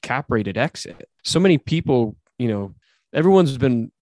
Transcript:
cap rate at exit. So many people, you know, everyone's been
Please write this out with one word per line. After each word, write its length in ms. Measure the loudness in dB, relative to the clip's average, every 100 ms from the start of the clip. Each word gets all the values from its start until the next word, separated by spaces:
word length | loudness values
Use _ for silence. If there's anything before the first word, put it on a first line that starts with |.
cap 240 | -6 -6 -2
rate 200 | -4 -2
at 80 | -4
exit. 500 | -4 -6 -16 -18 -20 _
So 160 | -4 0
many 180 | 4 2
people, 580 | 0 -4 0 0 0 -4 _ _
you 120 | -4
know, 240 | -4 -6 -12 _ _ _
everyone's 440 | 0 4 4 4 0
been 340 | 0 0 -4 _